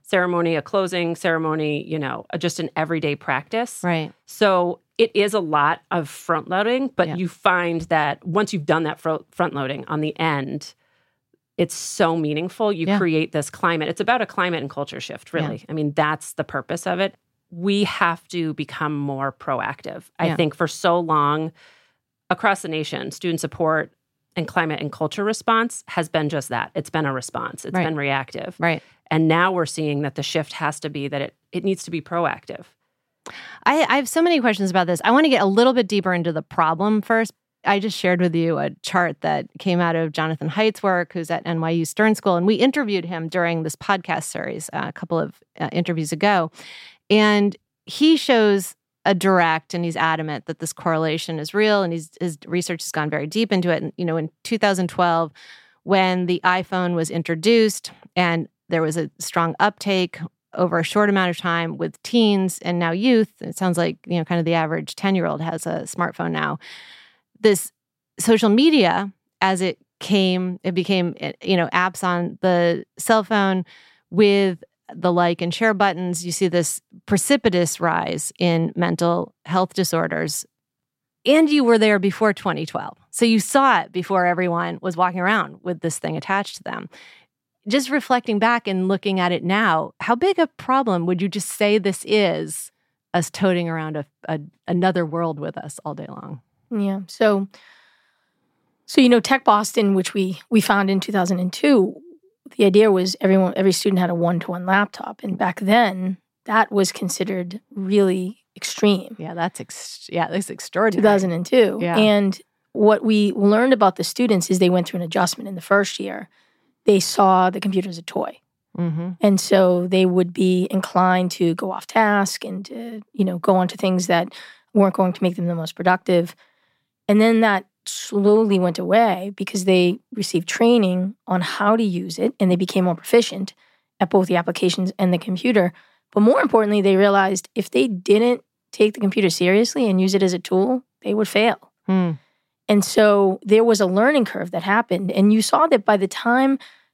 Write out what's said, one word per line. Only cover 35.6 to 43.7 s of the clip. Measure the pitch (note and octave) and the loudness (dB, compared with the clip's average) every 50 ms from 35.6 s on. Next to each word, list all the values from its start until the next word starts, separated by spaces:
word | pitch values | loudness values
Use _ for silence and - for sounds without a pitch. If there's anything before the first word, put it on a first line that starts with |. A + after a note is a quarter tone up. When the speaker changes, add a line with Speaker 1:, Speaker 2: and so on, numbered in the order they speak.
| B3 C4 | 4 4
Speaker 2:
bit | B3 B3 A3 F#3 | 4 2 0 0
deeper | G#3+ G3+ - F#3 | 0 -2 0 0
into | F3+ F3 E3 E3+ | -2 -2 -2 -2
the | D#3 D#3 | -4 -6
problem | - - - - E3 D#3 E3 E3 G3 G#3 G#3+ G#3+ | -6 -4 -2 0 0 0 0 0 0 0 0 0
first. | - - A3+ A3+ A3+ - - _ _ _ _ _ - | 0 0 0 0 0 -2 -6 _ _ _ _ _ -2
I | - G3+ G3+ | 0 0 0
just | G3 G#3+ - - | 0 -4 -4 -2
shared | - F3+ F3+ F3 | 0 0 2 2
with | F3+ F3 E3 | 2 0 0
you | E3+ E3 E3 D#3+ C#3 | 0 0 0 -2 -2
a | C#3+ D3 D3+ - | -4 -6 -8 -10
chart | - - - F#3 F3 D#3+ C#3+ - | -8 -4 -2 0 0 -2 -4 -4
that | - D#3+ D3+ C#3+ - - - - | -4 -2 -2 -2 -4 -8 -12 -6
came | - F#3+ F3 F3 | -2 0 0 0
out | F3 E3+ E3 | 0 0 0
of | E3 E3 D#3 | -2 -2 -4
Jonathan | D3+ E3 D#3+ D#3+ D#3+ - D3 D#3+ | -4 -4 -4 -4 -4 -4 -6 -4
Haidt's | - G3+ A3 A3 G#3+ - | -2 0 0 0 0 -2
work, | - G3 F#3 F3 E3+ - | -2 0 0 0 -2 -4
who's | - F3 D#3+ D#3 | -8 -8 -6 -6
at | E3+ D3+ - | -6 -6 -4
N | E3+ E3+ E3 | -4 -4 -2
Y | D#3+ E3 | -2 -2
U | E3+ E3+ E3 | -2 -2 -2
Stern | - - - G#3+ A3 G#3+ | -2 -2 0 2 2 2
School, | - - G3 F3+ | 2 0 0 0
and | E3+ F3 | 2 2
we | G3+ A3 | 2 2
interviewed | - A#3+ C4+ C4 D4 C4+ G#3 G3+ F#3 E3+ | 2 2 2 2 0 -2 -2 -2 -4 -4
him | E3+ F3+ D#3+ D#3+ D#3+ | -6 -6 -8 -6 -4
during | E3+ F#3 E3+ E3+ E3+ E3 D#3+ | -2 -2 0 0 -2 -2 -4
this | D#3 | -6